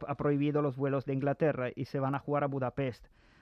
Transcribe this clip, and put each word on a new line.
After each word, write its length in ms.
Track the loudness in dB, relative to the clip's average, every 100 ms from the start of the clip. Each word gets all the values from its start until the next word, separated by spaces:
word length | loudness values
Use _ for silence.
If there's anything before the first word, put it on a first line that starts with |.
| -4
ha 80 | -2
prohibido 440 | 0 2 2 2
los 160 | 0 0
vuelos 280 | 0 0
de 100 | 0
Inglaterra 540 | 0 0 2 2 2 -4
y 100 | -4
se 160 | -4 -2
van 140 | 0
a 40 | -2
jugar 260 | 0 0
a 20 | 0
Budapest. 600 | 0 -2 -2 -2 -4 -14 -20 -20 -20